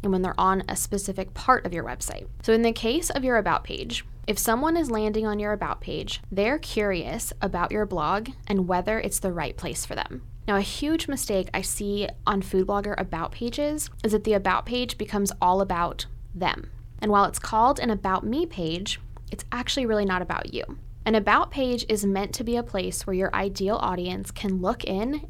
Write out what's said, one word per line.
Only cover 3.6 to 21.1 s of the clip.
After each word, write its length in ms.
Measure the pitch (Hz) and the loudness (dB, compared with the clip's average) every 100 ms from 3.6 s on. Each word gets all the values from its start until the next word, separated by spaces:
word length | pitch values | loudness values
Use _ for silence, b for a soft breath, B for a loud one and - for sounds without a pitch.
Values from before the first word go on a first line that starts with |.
page, 400 | - - 233 240 - - - | -2 -8 -6 -6 -8 -10 -2
if 120 | 208 | 0
someone 380 | - 226 302 339 | 2 2 4 2
is 160 | 294 | 2
landing 340 | 220 214 214 220 | 0 0 0 0
on 140 | 208 | 0
your 120 | 208 | -2
about 280 | 208 160 - | -2 -2 -4
page, 400 | - 151 - - - | -6 -6 -6 -8 -4
they're 280 | 185 208 302 | 0 2 2
curious 760 | - - 208 185 123 202 - - | -2 0 2 0 -2 -4 -6 -4
about 300 | 202 175 175 | -4 0 0
your 120 | 214 | 0
blog 440 | 214 185 151 190 226 - - | 0 0 0 0 -2 -12 0
and 220 | 196 180 | 0 4
whether 320 | 180 185 220 | 2 2 0
it's 180 | 196 - | 0 -2
the 140 | 190 | -2
right 240 | 170 147 - | -2 -4 -4
place 280 | 175 - | -6 -6
for 120 | - - | -6 -4
them. 260 | - 247 - - - | -6 -8 -12 -2 4
Now, 80 | |
a 60 | 202 | 4
huge 480 | 202 - 285 320 302 | 2 0 0 2 0
mistake 420 | 277 - 196 185 | -4 0 0 2
I 100 | - | -2
see 440 | 190 - 202 202 208 - - | -2 -2 -2 -2 -2 -2 0
on 120 | 196 | 0
food 280 | 190 190 190 | 2 2 2
blogger 260 | 202 202 - | 2 0 -4
about 360 | 180 160 165 | -4 -4 -4
pages 580 | - 240 240 294 302 - - | -4 -4 -2 -2 -2 -6 -2
is 80 | 220 | 2
that 100 | 214 | 2
the 120 | 208 | 4
about 320 | 208 190 185 - | 4 4 2 0
page 320 | 247 247 - | -2 -2 -4
becomes 340 | 214 208 196 - | -2 0 0 4
all 180 | 180 190 | 4 6
about 460 | 196 175 170 135 - - - | 4 2 0 -2 -8 -10 -10
them. 380 | 170 175 - - - - - | -2 0 0 -6 -12 -14 -4
And 80 | 220 | 4
while 140 | 208 | 6
it's 160 | 190 - | 6 2
called 400 | - 220 240 277 | 0 4 6 4
an 100 | 240 | 0
about 340 | 202 196 185 | 0 0 0
me 220 | 208 254 339 | 0 0 -2
page, 540 | - 160 170 202 - - - - | -2 -2 -2 -4 -6 -8 -12 -10
it's 140 | - - | -10 -6
actually 360 | 240 247 - 240 | -6 -2 0 2
really 180 | 214 | 2
not 180 | 202 180 | 2 0
about 320 | 175 - - | 0 -4 -4
you. 80 | - - - - - | -6 -6 -10 -12 -6
An 120 | - | 2